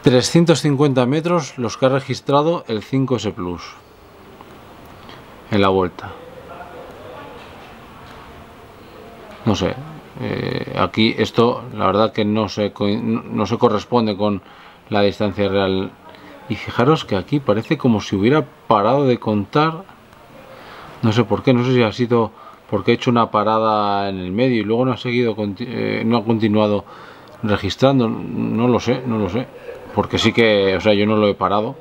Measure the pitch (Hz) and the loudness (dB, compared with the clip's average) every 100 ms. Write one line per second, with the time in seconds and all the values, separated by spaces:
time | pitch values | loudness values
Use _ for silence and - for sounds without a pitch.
0 | - 127 - 165 170 156 151 135 147 131 | 4 4 4 4 4 4 2 2 2 2
1 | 123 151 165 170 135 - 117 - 131 135 | 2 0 0 -2 -2 -6 -6 0 2 2
2 | 135 123 - 139 151 170 - 110 - 135 | -2 -6 2 2 2 -2 -4 -6 -2 -2
3 | 131 123 101 87 90 85 - - - - | 0 -2 -2 -6 -6 -6 -12 -20 -20 -20
4 | - - - - - - - - - - | -20 -20 -20 -20 -20 -20 -20 -20 -20 -20
5 | - - - - - 107 98 95 90 - | -20 -20 -20 -20 -4 2 4 4 0 -4
6 | 101 - - - - - - - - - | -16 -16 -18 -20 -18 -18 -18 -18 -18 -18
7 | - - - - - - - - - - | -18 -18 -18 -18 -20 -20 -20 -20 -20 -20
8 | - - - - - - - - - - | -20 -20 -20 -20 -20 -20 -20 -20 -20 -20
9 | - - - - 117 101 90 - 156 - | -20 -20 -20 -6 -2 0 0 -4 -12 -16
10 | - - 113 95 - - - - 92 - | -18 -12 -8 -6 -4 -6 -6 -2 -2 2
11 | 110 - - - 117 123 120 107 98 95 | 0 2 -2 2 2 0 -8 -2 0 2
12 | 110 - 104 107 104 - 101 - 104 107 | 2 0 0 0 -2 -2 -4 -2 -2 -2
13 | 113 113 104 113 104 117 123 104 - 123 | -2 -4 -4 -4 -2 2 2 2 0 0
14 | 110 95 104 98 - - - - - 104 | 0 0 0 -2 -8 -20 -20 -20 -4 2
15 | 101 92 104 95 98 98 95 95 95 - | 2 0 -4 0 0 0 0 -2 -4 -10
16 | - - - - - 107 - - 123 156 | -20 -20 -20 -20 -10 -10 -6 0 2 2
17 | - 98 87 143 135 107 - 151 131 107 | 0 -4 -2 -4 0 -2 0 -2 2 0
18 | - 101 107 151 143 - - 107 104 139 | 0 0 2 2 -2 -12 0 2 4 2
19 | 139 120 117 104 98 147 156 165 196 - | 2 0 0 -2 0 0 0 -2 -14 -20
20 | - - - - - - - - - - | -20 -20 -20 -20 -20 -20 -20 -20 -20 -4
21 | 117 107 110 101 139 123 123 127 113 98 | 0 2 2 2 2 2 4 2 2 0
22 | 117 120 107 - - - - 104 95 117 | 0 2 0 -4 -20 -20 -6 -2 2 2
23 | - 120 110 107 104 110 110 107 104 101 | 2 2 2 2 2 2 2 2 0 0
24 | 101 95 90 98 131 120 101 113 131 117 | -2 -4 -4 0 0 0 0 0 0 -2
25 | 127 120 120 107 104 95 120 113 107 107 | -2 0 0 -2 -6 -6 -8 -4 -4 -2
26 | 113 117 110 113 107 107 107 104 - - | 0 0 0 0 2 4 2 0 -4 -18
27 | - - - - 110 101 98 - 131 135 | -20 -20 -20 -8 -2 0 -2 2 4 4
28 | 113 113 - 113 113 110 123 113 113 135 | 2 -2 -6 -4 -2 0 2 2 2 -2
29 | 131 110 98 104 131 - - - - - | -2 -2 -2 -4 -6 -12 -16 -16 -6 -2
30 | 95 113 113 107 113 104 98 92 107 101 | -2 2 2 4 4 4 2 2 2 4
31 | 104 107 104 98 92 104 110 139 | 4 4 2 2 0 0 -2 -8